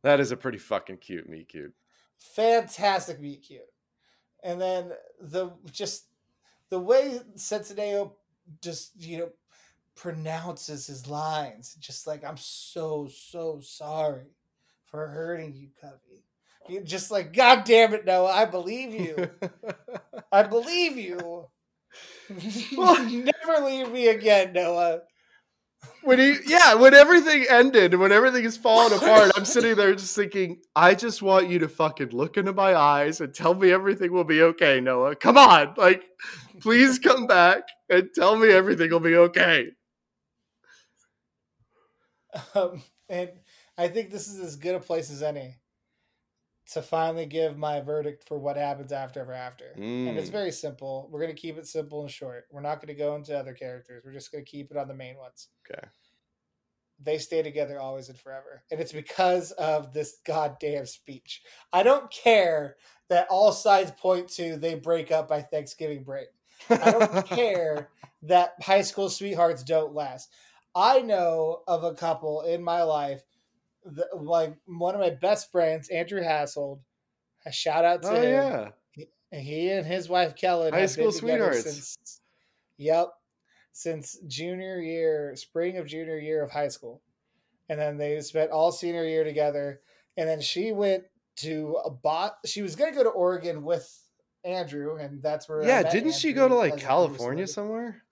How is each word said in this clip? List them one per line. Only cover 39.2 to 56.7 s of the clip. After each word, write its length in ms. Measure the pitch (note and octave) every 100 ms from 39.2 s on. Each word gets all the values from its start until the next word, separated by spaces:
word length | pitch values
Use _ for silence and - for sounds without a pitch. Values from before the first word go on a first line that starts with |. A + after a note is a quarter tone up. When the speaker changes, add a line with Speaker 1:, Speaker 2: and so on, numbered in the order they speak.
| F3 E3+ F3+ D#3 A#2+ _ _ _ _ _ _ _ _ _ _ _ _ _ _ _ _ _ _ _ _ _ _ _ _ _ _ D3+ - G3+
Speaker 2:
Um, 260 | F3+ F3 - _ _
and 200 | F3+ F3+ F3+ _ _ _ -
I 100 | F3
think 220 | G3 G3
this 160 | G3+ G3+
is 120 | G3
as 160 | F3 C#3+
good 200 | E3 F3+
a 40 |
place 320 | F3+ E3 D3
as 100 | C#3
any 360 | D3+ C#3+ B2+ B2+ _ _ _ _ _ _ _ _ _ _ _
to 100 | D#3+
finally 440 | - D#3+ D#3+ E3 D#3
give 320 | D#3 D#3+ D3
my 240 | D3+ D3
verdict 420 | C3+ D3+ D3 C#3+
for 160 | _ D3
what 160 | C#3+ C#3+
happens 360 | C#3+ C#3 C3+
after 260 | C#3 C3 C3+
Ever 140 | B2+
After. 400 | B2+ B2+ B2 - -
And 420 | G#2+ B2 B2+ A2
it's 120 | F#2
Speaker 1:
Mm. 40 |
Speaker 2:
very 180 | G#3 F#3+
simple. 580 | - D3+ C3 C3+ C3+ C#3
We're 80 | D3+
gonna 140 | E3
keep 240 | D3+ E3 D#3
it 100 | D3+
simple 340 | D#3+ D3 D3+
and 80 | C#3+
short. 340 | - C3+ B2 _
We're 120 | C#3+
not 180 | D3 D3
gonna 120 | D3+
go 220 | C#3+ D3 D3
into 220 | C#3+ C#3+
other 160 | C3+
characters. 500 | B2 C3 B2 B2 B2 C3
We're 80 |
just 180 | C3+ -
gonna 140 | D3 -
keep 260 | C#3+ C#3+
it 60 | D3
on 100 | C#3
the 60 |
main 240 | C3 B2+ C3+
ones. 320 | B2+ _ - _ _
Speaker 1:
Okay. 160 | - - _ _ _ _ _ _ _ _